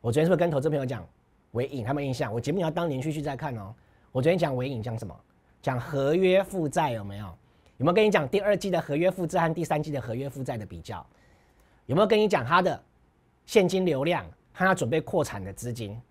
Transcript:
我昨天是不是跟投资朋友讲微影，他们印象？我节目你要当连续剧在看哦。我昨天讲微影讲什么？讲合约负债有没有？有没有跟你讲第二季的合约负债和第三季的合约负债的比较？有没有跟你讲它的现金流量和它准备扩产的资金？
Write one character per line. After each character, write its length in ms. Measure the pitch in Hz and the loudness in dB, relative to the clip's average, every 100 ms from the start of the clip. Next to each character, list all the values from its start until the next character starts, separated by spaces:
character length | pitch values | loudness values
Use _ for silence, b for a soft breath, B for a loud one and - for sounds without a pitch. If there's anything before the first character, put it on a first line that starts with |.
我 120 | 120 | 0
昨 80 | 117 | 2
天 60 | 160 | 4
是 20 | |
不 60 | |
是 20 | 170 | 4
跟 140 | 175 | 4
投 100 | 147 | 2
资 80 | 151 | 0
朋 100 | 147 | 0
友 60 | |
讲 220 | 131 120 85 _ _ _ _ | -2 -6 -10 _ _ _ _
微 140 | 110 139 | -4 -4
影， 160 | 139 | -4
他 100 | 110 | -4
们 100 | 143 | -2
印 80 | 139 | -2
象？ 180 | 123 127 | -4 -2
我 80 | 117 | -2
节 140 | 127 | -2
目 40 | 180 | 0
你 40 | |
要 80 | 160 | 0
当 180 | 160 170 | -2 -2
连 120 | 131 | -2
续 100 | 143 | -4
剧 120 | 156 | -6
在 120 | 147 | -6
看 220 | 139 156 117 | -6 -8 -8
哦。 180 | 95 - b b b | -12 -16 b b b
我 80 | 127 | 0
昨 100 | 135 | 2
天 80 | 180 | 2
讲 160 | 160 | 2
微 140 | 127 131 | 0 -4
影 140 | 123 | -4
讲 160 | 113 113 | -6 -6
什 80 | 101 | -8
么？ 120 | - _ b b b | -14 _ b b b
讲 180 | - 127 | -2 -2
合 340 | 123 139 139 | -2 0 2
约 300 | 170 190 185 | 4 4 4
负 240 | 190 190 151 | 2 -2 -2
债 220 | 170 151 | 0 0
有 100 | 113 | -2
没 160 | 101 98 | -8 -10
有？ 80 | 101 87 b b b b | -12 -14 b b b b
有 60 | |
没 20 | 147 | 2
有 60 | |
跟 120 | 185 | 4
你 60 | 214 | 4
讲 180 | 196 135 | 4 2
第 120 | 196 | 0
二 160 | 202 196 | 2 0
季 140 | 196 | 2
的 100 | 175 | -2
合 140 | 151 | 0
约 160 | 143 180 | 2 2
负 160 | 185 165 | 0 -2
债 140 | 180 | 0
和 120 | 165 | 0
第 120 | 165 | 0
三 180 | 160 151 | -2 -2
季 80 | 151 | -2
的 100 | 143 | -6
合 140 | 117 | -4
约 140 | 113 139 | -6 -6
负 160 | 139 | -8
债 120 | 131 120 | -6 -6
的 100 | 101 | -8
比 140 | 85 | -12
较？ 240 | 80 95 - b b b b b b b - | -10 -12 -12 b b b b b b b -2
有 80 | |
没 60 | 151 | 2
有 60 | 214 | 4
跟 120 | 214 | 4
你 100 | 214 | 4
讲 160 | 175 | 2
它 180 | 123 170 | 4 4
的 200 | 185 123 _ _ _ _ _ _ - | 4 -2 _ _ _ _ _ _ 2
现 220 | 220 180 | 4 4
金 160 | 185 | 2
流 200 | 185 135 | 2 0
量 200 | 151 165 85 - _ | 0 -2 -4 -16 _
和 120 | - | 0
它 100 | 185 | 2
准 140 | 185 120 | 2 0
备 120 | 160 | -2
扩 240 | - 185 | 0 -2
产 180 | 123 107 | -2 -4
的 100 | 95 | -10
资 200 | 95 120 | -10 -8
金？ 280 | 117 107 110 - | -8 -8 -10 -14